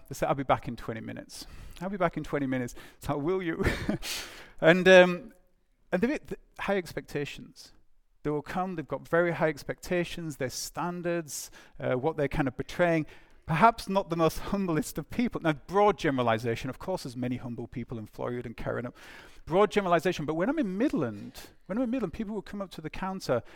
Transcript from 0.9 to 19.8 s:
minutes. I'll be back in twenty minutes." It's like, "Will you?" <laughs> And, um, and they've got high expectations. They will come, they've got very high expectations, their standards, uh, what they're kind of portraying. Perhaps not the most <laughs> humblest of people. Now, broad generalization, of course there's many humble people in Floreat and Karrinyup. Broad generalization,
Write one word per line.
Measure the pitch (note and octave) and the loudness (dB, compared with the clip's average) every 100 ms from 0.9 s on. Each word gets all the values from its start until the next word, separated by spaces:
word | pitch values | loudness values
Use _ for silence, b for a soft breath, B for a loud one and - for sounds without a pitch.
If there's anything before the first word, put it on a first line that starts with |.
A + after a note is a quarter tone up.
| A2 | -8
minutes. | A2+ A#2 - - - B B - | -8 -12 -12 -16 -16 B B -10
I'll | F#3 | -6
be | G3+ | 0
back | E3+ E3 | 0 0
in | |
twenty | D3 D3 C3+ | -4 -2 0
minutes." | C3 A#2+ B B B | -2 -4 B B B
It's | - | -4
like, | D3 | -2
"Will | D3 F#3+ | 0 0
you?" | E3+ - G3 | -2 0 0
<laughs> | - - - B B B B B - | 0 -2 -4 B B B B B 4
And, | D#3 F3+ F#3 | 6 8 10
um, | F#3 F3+ F3 - - _ _ _ _ _ | 12 10 6 -8 -20 _ _ _ _ _
and | F3+ | 0
they've | A#3 | 0
got | D4 - - - - | -2 -6 -14 -14 -8
high | - G3 | -4 -4
expectations. | E3+ - - C#3+ C#3+ - - - - - - - _ _ | -4 -10 -8 -6 -6 -10 -16 -20 -20 -20 -20 -20 _ _
They | D3 | -4
will | D3 | -4
come, | - F#3 F#3+ E3+ | -4 -4 -4 -6
they've | C#3 | -6
got | C3+ C3+ | -8 0
very | E3+ F3 | 2 2
high | D3+ D#3+ | 2 0
expectations, | D3 - B2+ - F3+ E3 - D#3+ C3+ | 0 -6 -8 -2 -2 -2 -6 -8 -4
their | B2+ | -6
standards, | - - - E3+ F3 E3+ E3+ D3+ - - B B - | -6 -8 -6 -6 -4 -4 -4 -4 -10 -12 B B -6
uh, | B2+ | -2
what | B2+ C#3+ D#3 | 0 0 0
they're | C#3 | 0
kind | - C#3 | 0 0
of | - | -2
portraying. | - - F3 D#3+ D3+ b b b - | -4 2 2 2 0 b b b -2
Perhaps | D#3 A3+ A#3 - | 6 6 4 0
not | G3 F3+ | -2 0
the | E3 | 2
most | D#3+ - | 2 2
<laughs> | - | -4
humblest | G3+ F#3 D3+ - - | -2 0 0 -2 -6
of | D3+ | -6
people. | - A#3+ D#3 | -2 -2 0
Now, | D#3+ D3 - | -2 -2 0
broad | F#3+ G#3 - | 4 4 4
generalization, | D#3+ C3 A#2+ A2+ A#2+ A2+ C3+ | 2 2 2 2 0 -2 -4
of | - | -8
course | - F#3 | -6 -6
there's | C#3+ A#2+ | -6 -4
many | B2 B2 | -4 -4
humble | C3 A#2 A#2 | -6 -8 -8
people | A#2+ A#2 A#2 | -8 -8 -10
in | G#2+ | -10
Floreat | - B2 B2 A#2+ | -8 -6 -6 -8
and | A2+ | -6
Karrinyup. | A#2 A#2+ B2 B B B B B | -4 -4 -6 B B B B B
Broad | - F3 G#3 | 2 4 6
generalization, | G#3 | 4